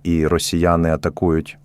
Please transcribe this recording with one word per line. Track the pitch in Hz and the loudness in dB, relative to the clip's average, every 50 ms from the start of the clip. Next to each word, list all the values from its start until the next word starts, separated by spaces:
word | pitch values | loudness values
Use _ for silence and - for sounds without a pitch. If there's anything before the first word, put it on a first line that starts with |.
І | - 87 85 80 78 | -4 -2 0 0 2
росіяни | 76 85 82 - - - 82 87 87 85 82 82 82 | 2 0 0 -2 -2 -2 0 2 2 2 2 2 0
атакують | 80 73 - 85 - - 92 87 80 80 76 - - - | 0 -2 -2 -4 -4 -2 0 0 0 0 -2 -6 -12 -20